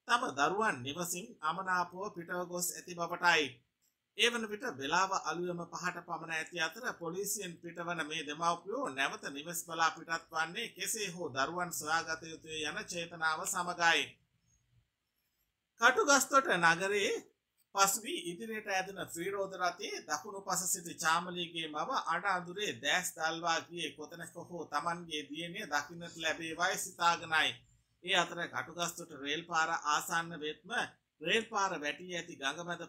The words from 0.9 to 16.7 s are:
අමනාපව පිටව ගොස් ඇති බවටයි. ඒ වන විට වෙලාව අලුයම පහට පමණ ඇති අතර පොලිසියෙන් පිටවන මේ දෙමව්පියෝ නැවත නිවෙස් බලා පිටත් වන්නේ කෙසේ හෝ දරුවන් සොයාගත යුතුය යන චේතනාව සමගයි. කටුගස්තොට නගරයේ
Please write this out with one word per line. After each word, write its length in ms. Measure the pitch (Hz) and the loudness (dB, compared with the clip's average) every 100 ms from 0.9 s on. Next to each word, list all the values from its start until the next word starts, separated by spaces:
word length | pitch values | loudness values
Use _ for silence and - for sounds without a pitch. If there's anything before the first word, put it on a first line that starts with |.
| 175 165 175 247 - | -4 -4 -4 -8 -4
අමනාපව 540 | 156 175 185 180 175 180 208 | -4 -2 2 2 0 -4 -10
පිටව 320 | 175 165 180 175 | -10 -6 -4 -4
ගොස් 220 | 175 175 | -2 -4
ඇති 240 | - - 175 | -4 -8 -6
බවටයි. 500 | 170 175 175 160 135 - _ _ _ _ _ - | -4 4 6 6 4 -2 _ _ _ _ _ 2
ඒ 120 | 226 | 4
වන 160 | 233 220 | 4 -2
විට 180 | 208 247 | -4 -6
වෙලාව 380 | 131 139 170 190 - | -4 2 4 4 2
අලුයම 420 | - 165 175 170 | 0 -2 -2 -4
පහට 400 | 170 160 175 170 | -6 -6 -6 -6
පමණ 300 | 170 160 160 | -8 -8 -4
ඇති 240 | 160 160 170 | -4 -4 -2
අතර 260 | 165 220 247 | -2 -2 -8
පොලිසියෙන් 600 | - 165 185 202 214 185 165 | -6 -6 -4 -4 -4 -6 -10
පිටවන 440 | 170 170 170 170 | -10 -6 -4 -4
මේ 220 | 151 160 147 | -4 -4 -6
දෙමව්පියෝ 640 | 151 170 170 190 247 254 | 0 0 0 -2 -4 -2
නැවත 340 | 135 139 208 - | 0 0 0 -8
නිවෙස් 340 | 139 160 170 | -10 -8 -8
බලා 280 | 170 165 160 | -6 2 2
පිටත් 380 | 165 160 165 - | 2 -4 -6 -2
වන්නේ 400 | 165 160 202 220 | -2 -2 -4 -8
කෙසේ 400 | 175 190 220 196 | -6 -4 -2 -4
හෝ 200 | 175 160 | -4 -4
දරුවන් 420 | 165 170 175 175 | 0 0 0 -4
සොයාගත 520 | - 151 165 160 160 | -4 0 0 0 -6
යුතුය 360 | 165 160 156 156 | -8 -14 -8 -4
යන 180 | 151 160 170 | -4 -4 -6
චේතනාව 540 | 175 170 170 160 160 | -6 -6 -2 0 0
සමගයි. 580 | 190 185 175 170 170 156 127 - _ _ _ _ _ _ _ _ _ _ _ _ _ _ _ - | 0 -2 -2 4 6 6 2 -6 _ _ _ _ _ _ _ _ _ _ _ _ _ _ _ 4
කටුගස්තොට 680 | 233 254 294 277 - 277 - | 6 8 8 6 6 4 4
නගරයේ 640 | 180 165 | 6 6